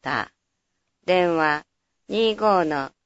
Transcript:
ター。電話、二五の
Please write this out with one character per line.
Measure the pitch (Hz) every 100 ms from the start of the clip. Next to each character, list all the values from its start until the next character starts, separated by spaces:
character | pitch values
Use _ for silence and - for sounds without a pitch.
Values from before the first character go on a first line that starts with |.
タ | 131 135 - _ _ _ _ _ _ _ -
ー。 |
電 | 185 175 165
話、 | 156 147 - _ _ _ -
二 | 208 226 214
五 | 214 190 160
の | 147 135 _